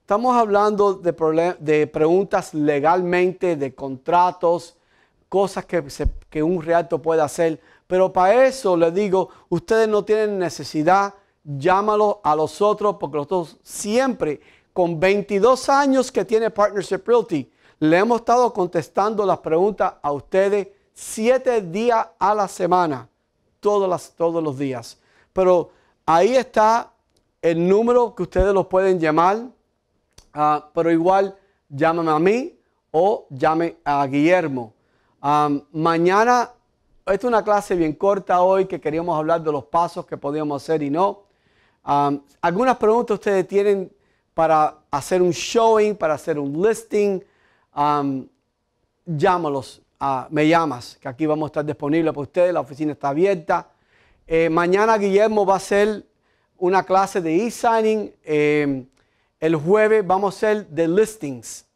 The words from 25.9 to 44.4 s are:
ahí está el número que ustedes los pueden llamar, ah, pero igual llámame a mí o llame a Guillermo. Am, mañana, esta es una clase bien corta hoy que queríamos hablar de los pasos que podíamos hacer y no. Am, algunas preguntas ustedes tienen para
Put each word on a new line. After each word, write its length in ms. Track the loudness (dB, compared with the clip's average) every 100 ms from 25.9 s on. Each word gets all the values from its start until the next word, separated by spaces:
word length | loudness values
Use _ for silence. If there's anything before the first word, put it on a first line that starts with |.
| _ 0
ahí 300 | 4 4 2
está 560 | 0 2 2 2 -2 _ _ _ _ _
el 260 | -2 0 2
número 460 | 2 4 2 2
que 80 | -4
ustedes 320 | -4 0 2
los 120 | 2 0
pueden 320 | 0 2 2
llamar, 500 | 2 4 2 2 -6 _ _ _ _ _ _ _ _
ah, 380 | -2 0 0 -4
pero 180 | -2 2
igual 460 | 2 2 2 0 -4 _ _ _
llámame 420 | -2 0 0 0
a 80 | 2
mí 400 | 2 0 -4 _ _ _ _
o 360 | 0 0 0 -6
llame 480 | -2 0 0 -2 -6
a 220 | -4 -2 0
Guillermo. 640 | 2 2 2 0 -6 -10 _ _ _ _ _
Am, 420 | -2 0 0 -2 -6
mañana, 800 | -4 -2 2 2 2 2 2 0 _ _ _ _ _
esta 100 | -4
es 100 | -2
una 200 | 0 -2
clase 300 | 0 -2 0
bien 180 | -2 -2
corta 480 | 0 0 0 0 2
hoy 260 | 2 2 0
que 140 | -4
queríamos 380 | -6 -4 -4 -4
hablar 240 | 0 -2
de 80 | -2
los 140 | -4
pasos 420 | -2 -2 -2 -4 -12
que 100 | -10
podíamos 460 | -6 -6 -4 -6
hacer 200 | -4 -4
y 80 | -2
no. 340 | 0 -2 -2 _ _ _ _ _ _
Am, 400 | -2 0 0 -2 _ _
algunas 360 | -4 0 0 2
preguntas 400 | 2 0 0 -4
ustedes 300 | -2 -2 0
tienen 460 | 0 0 0 -4 _ _ _ _
para 460 | -2